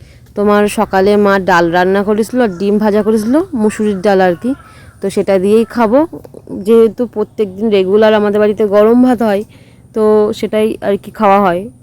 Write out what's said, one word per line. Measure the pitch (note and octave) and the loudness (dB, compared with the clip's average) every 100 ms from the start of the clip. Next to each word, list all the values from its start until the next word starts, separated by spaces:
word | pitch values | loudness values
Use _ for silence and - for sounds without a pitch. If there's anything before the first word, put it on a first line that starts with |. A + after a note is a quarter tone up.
| - - - | -20 -20 -14
তোমার | - G#3 G#3 G#3 | -4 0 2 0
সকালে | G#3+ G3+ F#3+ G3 G#3 | -2 -2 0 2 2
মা | G3+ G3 | 2 0
ডাল | F#3 F3 E3+ | 2 0 2
রান্না | F3+ F#3 G3 | 0 0 0
করেছিল | G3+ G#3+ A3 B3 | -2 -2 -4 -2
আর | A#3 | -2
ডিম | F3 G3+ G3+ | -2 -2 0
ভাজা | G#3+ G#3 | 0 0
করেছিল, | G#3 A3 G#3+ C#4+ F#4+ | 0 -2 0 -2 -2
মুসুরির | C#4 G#3+ - G#3+ G3 | -2 -2 -2 -4 -2
ডাল | G3 F#3+ | 0 2
আর | F#3 | 2
কি, | E3+ A#3+ C#4+ - - - - | 0 -4 -8 -12 -20 -20 -10
তো | G3 | -6
সেটা | G#3 G3 G3 | -4 0 0
দিয়েই | F#3+ A3 | 2 0
খাবো। | A3+ A#3 A3 C4 D#4+ - - - - | 0 -2 0 0 0 -6 -20 -20 -16
যেহেতু | - F#3+ A3+ A3+ F#3+ A#3 | -8 2 4 4 0 -8
প্রত্যেক | G#3 G#3 - G#3 F#3 | -6 -8 -6 -8 -4
দিন | A3 | -2
রেগুলার | G3+ F#3 G#3 A3 | 0 2 2 2
আমাদের | G#3+ G#3 G#3 | 2 0 0
বাড়িতে | G#3+ G#3+ G#3+ | 0 0 0
গরম | G3+ G#3+ A#3+ | 2 4 4
ভাত | B3+ A#3+ | 2 2
হয়, | A3+ G3 G#3+ - - - - | 0 -2 -6 -16 -20 -20 -12
তো | A3+ G#3+ G#3+ G#3+ | -2 2 2 0
সেটাই | A3 G3+ G#3+ A3 - | -2 -4 -2 -2 -4
আর | - G3 | -4 -4
কি | - | -6
খাওয়া | - G#3 G3 | -2 2 4
হয়। | G3 F3 A3 - | 2 -2 -6 -16